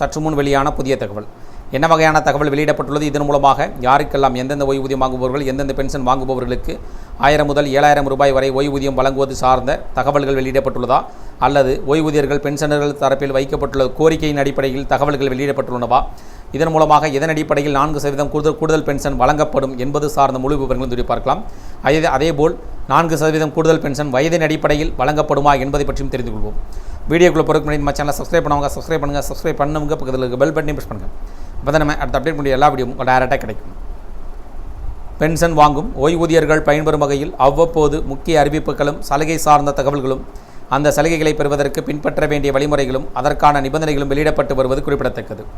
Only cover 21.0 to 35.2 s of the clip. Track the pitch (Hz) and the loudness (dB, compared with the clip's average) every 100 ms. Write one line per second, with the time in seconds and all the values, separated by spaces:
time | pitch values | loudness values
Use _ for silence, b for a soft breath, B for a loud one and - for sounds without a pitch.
21 | 120 117 127 165 - B B B 123 156 | -2 -2 -2 -2 -4 B B B 0 2
22 | 160 131 160 143 160 180 - - - 139 | 2 0 0 2 0 -2 -8 -8 0 2
23 | 170 156 156 156 156 160 160 160 151 135 | 2 2 0 0 0 2 2 2 0 -4
24 | 147 127 160 170 156 156 151 147 151 - | -2 0 2 2 0 0 0 0 0 0
25 | 131 151 147 147 147 139 135 143 139 - | 0 2 0 2 4 4 2 0 0 -2
26 | 139 131 120 107 101 - - B B B | -2 -4 -4 -2 -2 -2 -4 B B B
27 | - 165 175 156 147 151 147 147 143 139 | 0 4 4 4 2 0 0 -2 -2 -2
28 | 147 139 143 170 151 143 143 143 - 160 | -2 -4 -2 0 0 0 -2 -4 -4 -4
29 | 143 143 - 107 170 143 143 156 143 151 | -2 -2 -4 -4 -4 -2 0 -2 -2 -2
30 | 131 127 127 127 147 156 151 147 - 104 | -2 -2 -2 0 0 0 -2 -4 -6 -8
31 | - - B B B - 135 156 147 143 | -6 -6 B B B -6 0 0 2 -2
32 | 139 139 147 147 139 131 147 135 123 - | -2 -2 -2 -2 0 4 4 2 -2 -2
33 | 123 127 127 135 110 104 - - - - | 2 2 2 0 -4 -8 -10 -10 -10 -10
34 | - - - - - - - - - - | -10 -10 -10 -10 -12 -10 -10 -8 -8 -6
35 | - - | -8 -2